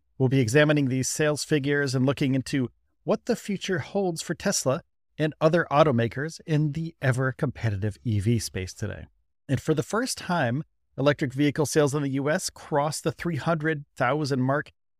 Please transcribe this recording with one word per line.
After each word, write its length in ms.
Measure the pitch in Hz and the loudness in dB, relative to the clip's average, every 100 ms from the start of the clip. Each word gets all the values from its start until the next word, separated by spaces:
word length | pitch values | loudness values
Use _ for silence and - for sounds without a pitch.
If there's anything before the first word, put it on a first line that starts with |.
| _ - | _ -2
We'll 100 | 131 | 2
be 140 | 135 | 4
examining 480 | 110 139 151 151 139 | 4 6 6 4 2
these 180 | 131 131 | 0 -2
sales 380 | - 151 147 - | 0 0 0 0
figures 500 | 156 139 143 143 131 | 0 0 0 0 2
and 100 | 131 | 2
looking 300 | 143 139 135 | 2 0 0
into 360 | - 143 120 _ _ _ - | 0 -2 -4 _ _ _ -2
what 180 | 208 | -2
the 140 | - 233 | -2 -4
future 420 | - 196 - 180 | -4 -6 -4 -4
holds 420 | - 202 190 165 | -4 -2 -2 -4
for 120 | - | -6
Tesla 500 | - 202 - 131 151 - _ _ - | -4 -2 -2 0 -2 -4 _ _ -4
and 140 | 156 - | -4 2
other 240 | 160 170 156 | 2 4 2
automakers 680 | 143 156 117 117 127 156 - - | 4 6 4 0 -2 -8 -8 -2
in 280 | 151 151 | 0 0
the 200 | 147 165 - | -2 -8 -4
ever-competitive 960 | 135 120 131 - 143 - 113 98 107 - | -2 0 0 -2 -4 -2 -2 -2 -4 -4
E 160 | 120 104 | -2 0
V 180 | 98 117 | 2 0
space 340 | - 95 92 | -2 -8 -8
today. 360 | - 104 92 76 _ _ _ - | -8 -10 -10 -14 _ _ _ -4
And 100 | 131 | -2
for 140 | - | 0
the 80 | 151 | -2
first 340 | - 208 262 - | 0 -2 -4 -6
time, 480 | - 175 120 131 - _ _ - | -4 0 0 -2 -6 _ _ -2
electric 380 | 139 143 139 | 0 2 -2
vehicle 320 | 127 147 151 147 | 0 0 2 0
sales 300 | 160 147 147 | 2 2 2
in 80 | |
the 80 | 139 | -2
U 180 | 135 139 | -2 -2
S 220 | 180 - | -2 -4
crossed 520 | - - 147 151 - | -12 -4 0 0 -2
the 80 | 160 | -4
three 260 | - 175 156 | -4 -4 -4
hundred 460 | - 165 156 151 147 - | -2 0 0 -4 -6 -2
thousand 480 | 127 147 143 135 | 0 0 0 0
mark 280 | 131 143 - _ _ _ | 2 0 -4 _ _ _